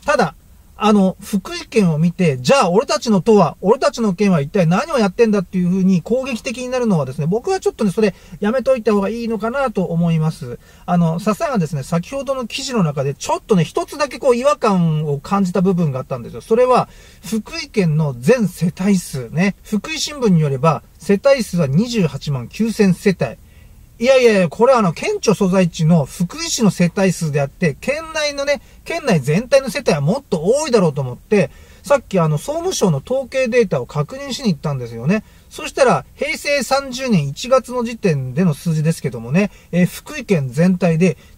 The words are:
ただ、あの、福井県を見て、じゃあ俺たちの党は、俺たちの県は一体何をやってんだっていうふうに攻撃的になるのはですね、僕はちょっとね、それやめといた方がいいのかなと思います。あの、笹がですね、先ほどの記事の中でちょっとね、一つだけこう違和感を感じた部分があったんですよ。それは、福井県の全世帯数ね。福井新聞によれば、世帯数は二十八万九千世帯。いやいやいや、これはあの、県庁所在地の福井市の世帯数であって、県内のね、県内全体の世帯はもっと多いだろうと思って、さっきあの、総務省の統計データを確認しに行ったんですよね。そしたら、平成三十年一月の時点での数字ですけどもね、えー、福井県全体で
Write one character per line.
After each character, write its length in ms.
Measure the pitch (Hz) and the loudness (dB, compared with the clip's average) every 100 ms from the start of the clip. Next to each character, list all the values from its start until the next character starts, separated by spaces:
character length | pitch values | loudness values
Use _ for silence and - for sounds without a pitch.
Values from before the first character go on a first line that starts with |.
た 120 | - 294 | -2 0
だ、 180 | 170 - _ - - - | 0 -4 _ -20 -20 -2
あ 120 | 214 | 2
の、 240 | 208 190 - | 4 2 -2
福 340 | - 202 - | -6 -6 -6
井 60 | 339 - | -12 -2
県 260 | 226 180 | 2 2
を 60 | 151 | 2
見 120 | 170 | 0
て、 280 | - 175 131 | 2 0 0
じ 160 | 127 | 2
ゃ 80 | 269 | 4
あ 80 | 190 | 4
俺 160 | 190 277 | 2 0
た 120 | 302 | -2
ち 120 | 233 | 2
の 100 | 196 | 2
党 160 | 226 208 | 6 6
は、 220 | 156 - | 4 0
俺 180 | 190 269 | 0 2
た 120 | 302 | 2
ち 100 | 247 | 0
の 140 | 220 | -2
県 180 | 175 202 | 2 2
は 80 | 165 | 2
一 80 | 143 | 2
体 180 | 202 165 | 0 2
何 240 | 190 311 | 2 0
を 60 | 254 | 0
や 100 | 196 | 0
っ 40 | |
て 140 | 214 233 | 2 2
ん 40 | |
だ 100 | 208 | 2
っ 40 | |
て 140 | 180 185 | -2 -2
い 80 | 175 | 0
う 20 | |
ふ 80 | 190 | 2
う 60 | |
に 180 | 190 180 | 2 2
攻 240 | - 247 | 0 -2
撃 180 | 262 226 | -2 -6
的 140 | 269 247 | -8 -8
に 120 | 247 | -6
な 80 | 254 | -2
る 80 | 233 | 0
の 120 | 170 | 0
は 60 | |
で 80 | 131 | -2
す 60 | 131 | -4
ね、 80 | 151 | -2
僕 240 | 220 381 | -2 -2
は 100 | 381 | -2
ち 80 | 403 | -2
ょ 40 | |
っ 20 | |
と 100 | - | -2
ね、 60 | 208 | -2
そ 100 | 190 | 0
れ 140 | 208 - - 165 | -2 -2 -18 -6
や 100 | 202 | -2
め 120 | 262 | 0
と 120 | 269 262 | 0 0
い 60 | |
た 120 | 220 | 2
方 80 | 208 | 0
が 80 | 196 | 0
い 140 | 233 | -4
い 40 | 226 | -4
の 100 | 220 | -4
か 120 | 220 | -4
な 200 | 277 262 | -2 -2
と 120 | 202 | -2
思 260 | 165 170 170 | -2 0 0
い 80 | 160 | 2
ま 120 | 160 | 0
す。 280 | - 123 120 - - - | -4 -12 -14 -18 -14 -2
あ 100 | 175 | 2
の、 240 | 165 165 | 2 0
笹 300 | 214 208 330 | -2 -2 -2
が 80 | 240 | -2
で 80 | 156 | -2
す 100 | 143 | -4
ね、 60 | |
先 260 | 135 170 - | -4 -4 -4
ほ 160 | 277 | -8
ど 100 | 269 | -4
の 120 | 262 233 | -6 -6
記 160 | - | -8
事 100 | 269 | -4
の 100 | 240 | -2
中 220 | 160 143 | -2 -2
で 80 | 135 | -4
ち 180 | 135 - | -6 -6
ょ 60 | 320 | -4
っ 60 | - | 0
と 100 | 190 | 0
ね、 80 | |
一 200 | 151 349 | 2 -4
つ 140 | 349 294 | -6 -4
だ 100 | 294 | -6
け 100 | 254 | -2
こ 120 | 277 | 0
う 60 | 240 | 2
違 80 | |
和 120 | 269 285 | 2 2
感 480 | 220 190 165 156 | 2 2 2 0
を 160 | 156 143 | -2 -6
感 240 | - 196 | -2 0
じ 80 | 185 | 0
た 80 | 185 | 0
部 140 | 180 | 0
分 180 | 180 160 | 2 0
が 60 | 127 | -4
あ 40 | |
っ 40 | - | -8
た 100 | 131 | -10
ん 60 | |
で 80 | 113 | -10
す 40 | |
よ。 60 | 117 | -12
そ 160 | - 226 | -2 2
れ 80 | |
は、 240 | 254 233 131 - - - | 4 4 0 -8 -20 -18
福 400 | 175 220 - 330 | -6 -6 -6 -12
井 60 | 294 | -6
県 300 | 220 170 151 | -2 0 0
の 180 | 151 123 | -2 -2
全 300 | 131 254 202 | 2 2 2
世 240 | - 170 - | -2 -4 0
帯 160 | 190 190 | 0 0
数 320 | - 135 113 | 0 -10 -6
ね。 280 | 143 196 - | -2 -2 -2
福 300 | - 208 302 | -6 -6 -4
井 60 | 320 | -8
新 160 | - | -8
聞 160 | 294 233 | -2 2
に 100 | 170 | 2
よ 80 | 147 | 2
れ 80 | 131 | 0
ば、 260 | 160 143 - - | 0 0 -6 -12
世 220 | - 196 | -2 2
帯 200 | 277 277 | 4 2
数 160 | 208 175 | 0 -2
は 80 | 139 | 0
二 220 | 147 240 | 0 0
十 180 | 233 160 | 0 -2
八 240 | 139 - | -2 -6
万 180 | 135 117 | -6 -6
九 240 | - 226 | -4 -2
千 220 | 208 196 | 2 2
世 200 | 175 208 175 | 4 0 0
帯。 160 | 190 180 - - - - - - | -4 -8 -20 -20 -20 -20 -20 -4
い 40 | |
や 120 | 240 262 | 4 6
い 80 | |
や 80 | 240 | 6
い 80 | 202 | 4
や、 80 | 170 | 2
こ 160 | - | 2
れ 80 | 247 | 4
は 60 | 247 | 4
あ 40 | |
の、 120 | 190 | 2
県 260 | - 339 415 | -2 -4 -2
庁 140 | - | 0
所 140 | 185 190 | 2 2
在 200 | 190 175 | 2 0
地 160 | - | 2
の 220 | 156 170 127 | 2 2 2
福 320 | - 175 294 | -4 -6 -4
井 100 | 330 | -6
市 160 | - | 0
の 60 | 208 | 0
世 200 | - 175 - | 2 -2 2
帯 160 | 190 | 0
数 200 | - 160 | 0 -4
で 100 | 143 | -2
あ 20 | |
っ 40 | 139 | -4
て、 260 | - 170 131 | -2 -4 -2
県 140 | - 302 320 | -6 -6 -6
内 180 | 311 294 | -6 -4
の 140 | 285 277 | -4 -4
ね、 160 | 277 - - - | -4 -6 -20 -8
県 180 | 330 | -6
内 160 | 285 165 | 0 0
全 260 | 131 165 247 | 2 -2 2
体 140 | 269 | 2
の 80 | 269 | 2
世 120 | 285 | -4
帯 120 | 247 | -2
は 80 | 156 | 0
も 200 | 143 269 | 0 -2
っ 40 | |
と 160 | - 170 | -2 -4
多 240 | 170 277 311 | 0 0 2
い 40 | |
だ 100 | 233 | 2
ろ 80 | 170 | 2
う 60 | |
と 80 | 139 | 0
思 140 | 127 120 | -8 -8
っ 0 | |
て、 320 | - 208 143 - - - | -2 0 0 -6 -20 -12
さ 140 | - 277 | 0 0
っ 40 | - | 0
き 100 | 190 | 0
あ 80 | 160 | 2
の、 120 | 147 | 0
総 160 | - | -4
務 180 | 320 359 | -4 -4
省 180 | 370 196 | 0 0
の 120 | 135 | 0
統 240 | - 262 254 | -2 -4 -2
計 200 | 262 254 | -4 0
デ 180 | 247 208 | 2 0
ー 20 | |
タ 140 | 147 | -2
を 40 | 113 | -4
確 300 | 147 147 262 | -6 -6 -8
認 160 | 277 | -10
し 100 | 233 | -4
に 120 | 240 | -2
行 20 | 147 | -2
っ 20 | |
た 140 | 156 | -4
ん 60 | 135 | -6
で 80 | 117 | -8
す 80 | |
よ 120 | 117 131 | -6 -2
ね。 160 | 214 - - - | -2 -4 -20 -18
そ 160 | - 302 | -12 -6
し 60 | |
た 120 | - | 2
ら、 220 | 262 151 - | 4 4 -2
平 240 | - 285 320 | -8 -6 -6
成 240 | 294 285 | -2 -2
三 300 | 233 269 277 | 0 -2 -2
十 180 | 247 262 | -6 0
年 180 | 190 143 | 0 0
一 220 | - 240 | -6 0
月 240 | 262 247 | 0 0
の 100 | 247 | -6
時 140 | 233 233 | -6 -2
点 340 | 190 143 127 | -2 -2 -4
で 120 | 127 | 0
の 100 | 185 | 0
数 180 | 139 170 | 0 -2
字 100 | 156 | 0
で 80 | 156 | 0
す 100 | - | -2
け 80 | 139 | -4
ど 100 | 120 | -8
も 120 | 117 | -2
ね、 180 | 165 202 - - | -2 -2 -6 -4
え 120 | 175 | 0
ー、 40 | - | 0
福 320 | - - 302 | -2 -12 -10
井 60 | |
県 240 | 226 170 135 | -2 -2 0
全 300 | 123 180 180 | 0 2 2
体 180 | 180 160 | 0 2
で 220 | 180 - - | 0 0 -12